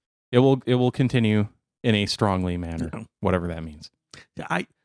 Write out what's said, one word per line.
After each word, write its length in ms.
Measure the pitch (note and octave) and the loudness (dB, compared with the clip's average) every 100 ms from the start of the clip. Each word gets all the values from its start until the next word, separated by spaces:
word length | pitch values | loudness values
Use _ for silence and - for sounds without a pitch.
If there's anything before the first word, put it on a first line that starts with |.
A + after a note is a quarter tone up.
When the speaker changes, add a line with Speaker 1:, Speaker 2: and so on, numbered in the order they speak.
| _ _ - | _ _ -2
Speaker 1:
It 60 | B2 | 2
will, 240 | C3+ C3 - | 4 4 2
it 100 | B2 | 2
will 140 | B2 | 2
continue 580 | - B2+ B2+ A2 G#2+ G#2+ _ _ _ | 2 2 2 2 2 0 _ _ _
in 100 | B2 | 0
a 120 | G#2+ G2+ | 2 0
strongly 500 | - G#2+ F#2 F2+ F2 | 0 0 2 -2 -4
manner, 340 | E2 E2 E2 | -6 -6 -6
Speaker 2:
Yeah. 120 | A2 A2 - | -8 -14 -4
Speaker 1:
whatever 260 | G2 F2+ F2 | 0 0 -2
that 140 | E2 | -8
means. 280 | D#2+ D2+ - _ _ - - - | -10 -14 -20 _ _ -20 -20 -14
Speaker 2:
Yeah, 100 | - | -8
I, 160 | F3 - _ | -6 -8 _